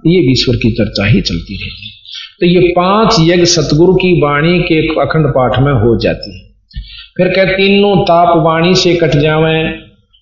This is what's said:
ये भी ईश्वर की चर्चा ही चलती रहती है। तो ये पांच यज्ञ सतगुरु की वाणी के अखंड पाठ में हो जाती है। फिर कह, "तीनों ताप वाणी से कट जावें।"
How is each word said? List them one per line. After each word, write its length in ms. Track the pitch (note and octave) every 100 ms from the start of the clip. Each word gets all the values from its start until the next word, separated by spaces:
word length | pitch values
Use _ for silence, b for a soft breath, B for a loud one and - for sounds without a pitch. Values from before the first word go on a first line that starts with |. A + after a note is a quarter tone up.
| D#3
ये 140 | F#3
भी 100 | C3+
ईश्वर 240 | B2 - A2+
की 160 | A#2
चर्चा 340 | A2 G#2 - G#2
ही 160 | F#3
चलती 320 | - E2+ F2
रहती 340 | F#2+ F#2+ - -
है। 60 | - - B B B
तो 60 | F3
ये 240 | F3 F3
पांच 440 | F3+ F3+ G#3 A3 E3
यज्ञ 260 | D#3+ F3 E3+
सतगुरु 500 | E3 C#3 D3 F3 F#3
की 260 | F3+ E3+
वाणी 380 | C#3+ C#3+ E3 F3+
के 280 | E3+ D#3+ D#3 D#3
अखंड 260 | C3+ D#3+ C#3+
पाठ 320 | C3+ B2 A2
में 140 | C#3
हो 260 | C3+ A#2+ A2
जाती 400 | G2 D#2 - -
है। 100 | - _ _ B B B B -
फिर 100 | F#3 F#3
कह, 160 | F#3
"तीनों 520 | F#3+ G3 G3+ G3+ F#3
ताप 340 | C#3 E3+ E3+ E3+
वाणी 380 | D#3+ D#3+ E3+ F#3
से 200 | F3 E3+
कट 140 | D#3+
जावें।" 600 | C#3+ D#3 D#3 D#3+ D#3+ D#3+ D#3+ - _ _ _